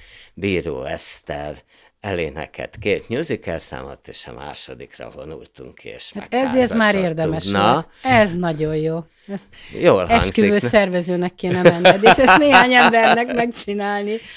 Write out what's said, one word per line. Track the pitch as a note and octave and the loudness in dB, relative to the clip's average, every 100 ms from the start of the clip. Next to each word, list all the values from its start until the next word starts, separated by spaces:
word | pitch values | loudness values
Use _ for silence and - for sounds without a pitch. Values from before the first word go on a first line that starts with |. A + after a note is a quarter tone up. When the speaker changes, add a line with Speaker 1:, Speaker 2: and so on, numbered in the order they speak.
| - - - | -20 -20 -20
Speaker 1:
Bíró | - G2 F2 D#2+ C2 | -8 -4 -4 -4 -8
Eszter | C#2+ E2 - - - C#2+ D2+ C#2+ _ _ _ _ | -10 -10 -12 -14 -12 -10 -10 -14 _ _ _ _
elénekelt | G#2 F2+ D#2 C#2+ C#2 - B1 - | -8 -6 -6 -8 -14 -14 -14 -8
két | G#2 E2+ - | -4 -4 -4
musical | B2 E3 A#2 - E2 | -8 -6 -8 -8 -10
számot, | - C2 C2+ C2 - | -10 -14 -14 -18 -20
és | - - | -20 -18
a | |
másodikra | A#1+ C#2 C2 - B1+ - - A#1+ | -16 -16 -16 -18 -18 -20 -18 -18
vonultunk | - D2+ - - - C2 - | -18 -18 -18 -20 -20 -20 -20
ki, | - | -20
és | - - | -18 -16
Speaker 2:
Hát | G#3 - | -16 -6
Speaker 1:
megházasodtunk. | A#3+ C4 B3+ | -4 0 0
Speaker 2:
ezért | A#3+ A#3 | 0 0
már | G#3+ G3+ | 0 0
érdemes | F3+ D#3+ D#3+ D#3 G2 | -2 -2 -4 -4 -2
Speaker 1:
Na. | G2 G#2 | 2 2
Speaker 2:
volt. | C#3+ D#3+ _ | 2 -2 _
Ez | C4 B3 G#3 | 0 2 2
nagyon | E3+ F3 D3+ D#3 D#3 | 0 -4 -4 -4 -4
jó. | D#3 E3 D#3+ _ - | -4 -6 -10 _ -14
Ezt | G3 - - - - | -12 -14 -20 -16 0
Speaker 1:
Jól | E3+ G2+ F2 | 2 2 2
hangzik, | A#3 G3 | 0 0
Speaker 2:
esküvő | A3+ G#3 | 0 2
Speaker 1:
ne? | G#3 | 2
Speaker 2:
szervezőnek | A3+ A3 F#3+ F3+ F3 F3 F3 - | 2 2 0 -2 -4 -4 -4 -6
kéne | F3+ F3+ | -4 4
menned, | F3 E3+ F#3 F#3 | 4 6 4 6
és | G#3 - | 6 6
ezt | C4 C4 | 6 6
néhány | D4 C4 B3 | 6 6 6
embernek | B3 A#3+ A#3 A3+ A#3 B3 A#3+ | 6 6 6 4 2 0 -2
megcsinálni. | A#3+ - - G3+ G3+ G3+ G3+ A3+ - | -4 -6 -8 -6 -4 -4 -6 -8 -12